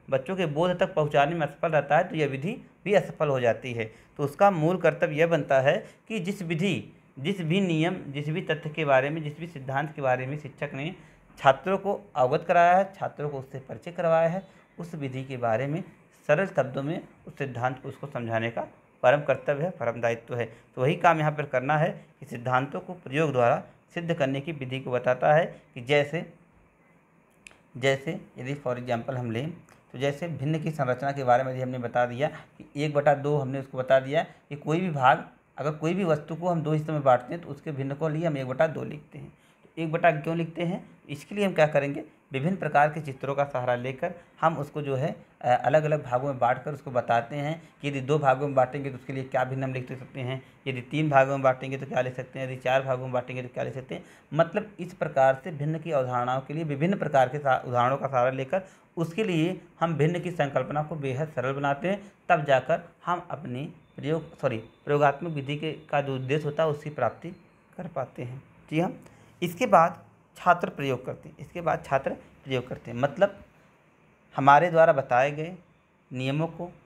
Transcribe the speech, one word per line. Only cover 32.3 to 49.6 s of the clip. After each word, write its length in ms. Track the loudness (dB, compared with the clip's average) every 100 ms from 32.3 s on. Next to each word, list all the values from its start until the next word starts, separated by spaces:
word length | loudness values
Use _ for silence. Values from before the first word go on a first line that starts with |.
| -6 -20 -20 -14 -6
एक 180 | -2
बटा 200 | 2 4
दो 220 | 2 2 0
हमने 220 | -2 -6
उसको 200 | -8 -6
बता 220 | 2 2
दिया 220 | 4 -2
कि 340 | -2 -8 -14 -10
कोई 240 | -2 0
भी 100 | 0
भाग, 380 | 4 6 4 0 _ _ -6
अगर 120 | -6
कोई 240 | -2 -2
भी 100 | 0
वस्तु 300 | 0 0 -2
को 140 | -6 -2
हम 140 | 0
दो 100 | 0
हिस्सों 200 | 0 0
में 100 | 0
बांटते 320 | 4 4 4
हैं 80 | -10
तो 60 | -10
उसके 240 | -12 -8
भिन्न 220 | -6 -6
को 140 | -4 -2
लिए 180 | 0 -2
हम 120 | -2
एक 100 | -4
बटा 180 | 0 0
दो 180 | 0
लिखते 340 | -10 -12 -16 -18
हैं। 140 | -18 -20 _ _
तो 180 | _ -6
एक 100 | -4
बटा 180 | 2 4
क्यों 260 | 2 -2 -2
लिखते 260 | -4 -4
हैं, 280 | -4 -4 -8 -20 -14
इसके 260 | -14 -10
लिए 120 | -2 0
हम 60 |
क्या 140 | 4 4
करेंगे, 380 | 4 0 -6 -10 _ -8
विभिन्न 240 | -2 -2 -2
प्रकार 320 | 2 4 4
के 120 | 2
चित्रों 340 | -10 -8 -6
का 100 | -2
सहारा 300 | -2 -2 0
लेकर 400 | -2 -2 -6 -6 -8 -18 -2
हम 160 | 0 0
उसको 260 | -6 -6
जो 140 | -4 -2
है, 200 | -2 -6 -16 -6
अ, 60 | 2
अलग 360 | 2 4 4
अलग 200 | 4 -2
भागों 240 | 0 -2 -2
में 100 | 0
बांटकर 360 | 0 0 -4
उसको 160 | -10 -4
बताते 460 | -4 2 0 0 -6
हैं 320 | -4 -6 -10 -8
कि 60 | -6
यदि 120 | -4
दो 180 | 0 2
भागों 280 | 4 2 2
में 80 |
बांटेंगे 360 | 2 2 0 -8
तो 60 | -10
उसके 160 | -8
लिए 120 | -8
क्या 200 | -2 -2
भिन्न 200 | 0 -2